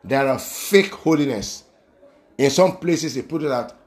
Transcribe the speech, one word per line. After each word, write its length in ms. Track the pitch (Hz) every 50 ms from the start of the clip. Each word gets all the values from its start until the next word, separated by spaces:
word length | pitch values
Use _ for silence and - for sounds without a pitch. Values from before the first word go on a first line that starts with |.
there 240 | - 101 131 135 135
are 120 | 135 127 117
fake 540 | - - - - - - 202 196 196 -
holiness. 680 | - - - 156 160 147 147 135 120 101 - - - - _ _ _ _ _ _ _ _ - - _ _ _ _ _
In 140 | - 135 139
some 280 | 135 175 185 180 - -
places, 360 | 156 175 165 156 156 151 123
they 80 | 131
put 220 | 117 - 160 156 151
it 80 | 147
at 200 | 131 120 113 - - _ _